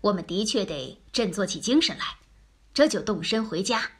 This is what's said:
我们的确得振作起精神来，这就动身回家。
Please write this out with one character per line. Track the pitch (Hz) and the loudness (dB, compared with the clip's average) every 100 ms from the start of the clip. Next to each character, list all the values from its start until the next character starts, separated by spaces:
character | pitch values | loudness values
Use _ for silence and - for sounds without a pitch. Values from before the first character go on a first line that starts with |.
我 | - | 4
们 | 185 160 | 2 -2
的 | 180 | -2
确 | 214 226 | 0 0
得 | 185 147 131 - - | -2 -6 -8 -14 -10
振 | - 214 | -2 -2
作 | 175 185 | 0 -2
起 | 170 | -2
精 | 208 285 | 2 4
神 | 320 - | 4 -2
来， | - - - - - _ _ | -8 -10 -20 -20 -20 _ _
这 | - 302 | 4 4
就 | 190 | 4
动 | - 185 | -2 -4
身 | 160 220 | -2 -2
回 | 220 160 | -2 -4
家。 | 196 220 - | -2 -2 -2